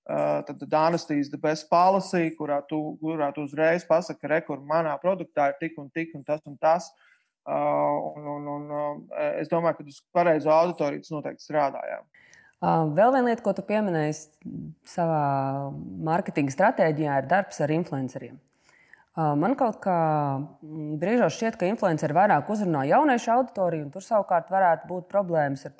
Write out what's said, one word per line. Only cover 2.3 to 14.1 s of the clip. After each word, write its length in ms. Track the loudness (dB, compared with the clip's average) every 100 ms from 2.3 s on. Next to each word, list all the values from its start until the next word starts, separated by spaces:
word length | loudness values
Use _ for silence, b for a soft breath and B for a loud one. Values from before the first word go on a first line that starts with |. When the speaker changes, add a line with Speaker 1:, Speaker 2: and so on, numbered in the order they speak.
| -4
Speaker 1:
kurā 220 | -4 -4 -2
tu, 120 | -6 -6 -6
kurā 280 | -6 -2 -2
tu 100 | -4 -6
uzreiz 400 | 0 2 2 2
pasaki, 420 | 0 0 -10 -2
"Re, 120 | -2
kur 160 | -2 -10
manā 380 | -2 0 0 -2
produktā 480 | -2 -2 -4 0 0
ir 80 | 0
tik 180 | -8 -10
un 120 | -10
tik 240 | -8 -8
un 100 | -10
tas 160 | -6 -6 -6
un 100 | -2
tas." 340 | 2 2 -2 b b b b _ -6
Ā, 100 | -2 0 0 0 -2 -4 -10
un, 100 | -10
un, 220 | -10 -8
un, 200 | -10 -8 -6 -6 -8 -10
ā, 300 | -4 -2 -4
es 80 | -2
domāju, 300 | 0 0 -2
ka 60 |
uz 180 | -10 -20 _
pareizo 380 | 2 4 4 4
auditoriju 500 | 4 4 0 -4 -4
tas 100 | -8
noteikti 360 | -10 -8 -12 -4
strādā, 340 | 0 0 -2 -8
jā. 140 | -10 -12 b b b b b
Speaker 2:
Ā, 120 | 0 2 2
vēl 220 | 4 4
viena 160 | 4 2
lieta, 120 | 0
ko 120 | -2 -4
tu 60 |
pieminēji 480 | -2 -2 0 0 -2